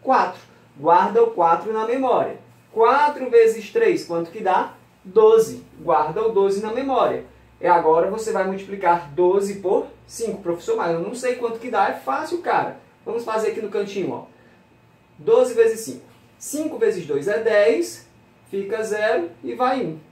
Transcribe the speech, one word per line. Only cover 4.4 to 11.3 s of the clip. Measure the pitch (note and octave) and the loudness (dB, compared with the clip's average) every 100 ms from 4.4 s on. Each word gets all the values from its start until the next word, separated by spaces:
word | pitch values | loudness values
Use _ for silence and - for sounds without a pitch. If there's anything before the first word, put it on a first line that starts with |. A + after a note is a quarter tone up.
| F#3 G#3+ B3+ - _ _ | 0 0 0 -10 _ _
Doze. | F#3+ F#3+ G#3+ A3+ - B2+ - - | 0 6 8 8 4 -4 -16 -12
Guarda | D#3 F3 D#3+ E3+ A3 | 0 2 2 -2 0
o | |
doze | G3 G3 G3 | 2 0 0
na | A3 | -4
memória. | A#3 C#4 B3 G3+ - - _ _ _ | -6 -2 0 0 -2 -10 _ _ _
E | F3 | 2
agora | F3 D#3 E3 F#3+ | 2 4 2 2
você | A3 - | -4 -4
vai | G3 F#3+ | -2 -2
multiplicar | F#3+ - G3 F3+ E3+ - | -4 -10 -4 0 0 -2
doze | - F3+ G3 G3 G3 | 0 2 2 -2 -6
por | F3+ A3+ - - _ | -2 -2 -2 -16 _
cinco. | - A3+ F#3+ | -8 -8 -6
"Professor, | E3+ E3+ - D3+ | -6 -8 -4 -4
mas | E3+ | -2
eu | E3 | -4
não | F#3+ | -6
sei | B3 B3+ | -6 -4